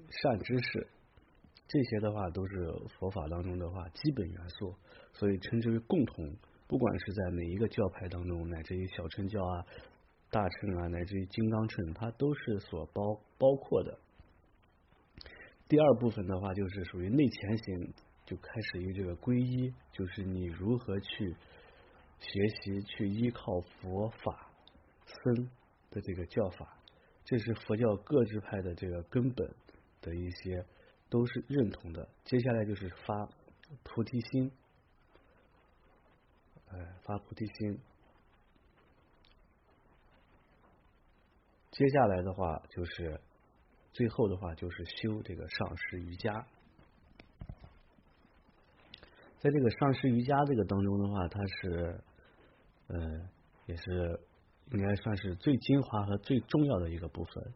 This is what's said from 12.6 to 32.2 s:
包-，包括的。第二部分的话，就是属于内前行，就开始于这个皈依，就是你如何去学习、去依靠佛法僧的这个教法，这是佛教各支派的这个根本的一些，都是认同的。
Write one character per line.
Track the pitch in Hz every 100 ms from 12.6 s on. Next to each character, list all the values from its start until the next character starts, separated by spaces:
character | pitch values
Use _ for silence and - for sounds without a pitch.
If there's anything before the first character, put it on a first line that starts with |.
| - 85 78
包-， | 104 104 104 _ -
包 | 131 135
括 | - 131
的。 | - - _ _ - _ _ _ _ _ _ _ _ - - - - - -
第 | 147
二 | 151 117
部 | 120
分 | 104 92
的 | 92
话， | 98
就 | 95 92
是 | 101
属 | - 90
于 | 92
内 | 139 131
前 | - 101 110
行， | - 90 - - - - -
就 | 92
开 | - 117
始 | 104 90
于 | 92
这 | 92
个 | 90 87
皈 | 127 123
依， | 123 127 127 127 -
就 | - 92
是 | -
你 | 95 92 87
如 | 82 98 120
何 | 110 98
去 | - - 95 - - - - - - - - -
学 | - 98 107
习、 | - 101 101
去 | 101 - 101
依 | 107 120
靠 | 117 - 90
佛 | - - 92 95 110
法 | - 107 - - - - - - _ -
僧 | - 127 117 123 - _ _ _
的 | 104
这 | 98
个 | 90 87
教 | 117 95
法， | - 85 - - _ _ _
这 | - 123
是 | 113
佛 | 107 - 107
教 | 120 98
各 | - 147 107
支 | 107
派 | - 101
的 | 90 85
这 | 92
个 | 87
根 | 87 127 127
本 | 127 - - - - _ _
的 | 85
一 | 87 90
些， | 87 92 90 92 - - _ -
都 | 120 120
是 | - -
认 | 143 104
同 | - 85
的。 | 85 - -